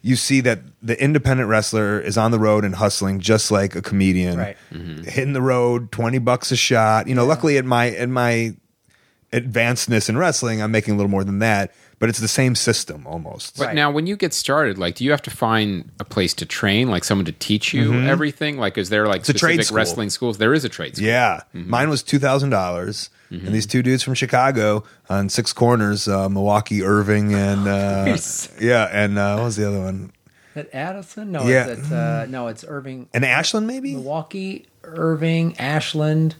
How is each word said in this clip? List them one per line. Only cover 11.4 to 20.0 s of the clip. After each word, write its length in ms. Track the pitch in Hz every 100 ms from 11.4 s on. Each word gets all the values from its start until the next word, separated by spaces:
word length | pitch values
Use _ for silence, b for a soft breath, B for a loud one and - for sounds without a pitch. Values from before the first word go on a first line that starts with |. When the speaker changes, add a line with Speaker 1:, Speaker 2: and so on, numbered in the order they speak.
| 113 101 98 b b _
Speaker 1:
but 100 | 113
it's 100 | 113
the 80 | 113
same 280 | - 131 123
system 500 | - - - 76 131
almost. 520 | 165 156 - - 139
Speaker 3:
But 100 | 131
Speaker 2:
Right. 80 | 151
Speaker 3:
now 160 | 147
when 160 | 147 170
you 80 | 202
get 180 | 175
started, 440 | - - 143 139 95
like, 160 | 90 -
do 80 |
you 80 | 127
have 100 | 147
to 60 | -
find 600 | - 113 110 107 90 - -
a 40 | -
place 280 | - 90 -
to 100 | -
train, 440 | - 104 104 127
like 140 | 90
someone 220 | - 98 82
to 60 |
teach 420 | - - 107 -
you 180 | 117 113
Speaker 1:
Mm-hmm. 180 | 123 135
Speaker 3:
everything? 480 | 135 151 - 151 143
Like, 200 | 104 107
is 120 | 92
there, 180 | 107 107
like, 120 | 92
Speaker 1:
It's 80 | -
a 40 |
trade 220 | 107 165 170
Speaker 3:
specific 100 | 107
Speaker 1:
school. 100 | 107
Speaker 3:
wrestling 320 | 110 -